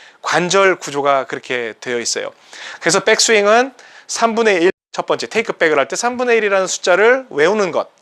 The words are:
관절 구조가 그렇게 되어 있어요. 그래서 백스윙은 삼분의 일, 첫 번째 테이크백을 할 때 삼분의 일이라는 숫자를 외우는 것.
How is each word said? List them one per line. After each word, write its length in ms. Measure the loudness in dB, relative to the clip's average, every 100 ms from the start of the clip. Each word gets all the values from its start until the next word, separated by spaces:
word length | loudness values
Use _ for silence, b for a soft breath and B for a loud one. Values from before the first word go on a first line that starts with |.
| B B
관절 560 | -4 -2 2 2 2 0
구조가 480 | -4 -4 0 0 -2
그렇게 480 | -8 -8 -8 -8 -10
되어 180 | -6 -6
있어요. 320 | -4 -6 -8 -12 B B B B
그래서 220 | 0 0
백스윙은 720 | 2 2 4 2 4 2 2 -6 B B B
삼분의 560 | -2 -2 0 2 2
일, 80 | 2 0 _
첫 140 | -8 -4
번째 220 | -4 -4
테이크백을 500 | -4 -4 0 0 2
할 100 | 0
때 80 | -2
삼분의 420 | -4 -2 0 0
일이라는 300 | 2 0 -2
숫자를 600 | -2 2 4 4 2 -2
외우는 420 | 0 2 2 -2
것. 180 | -2 -6 _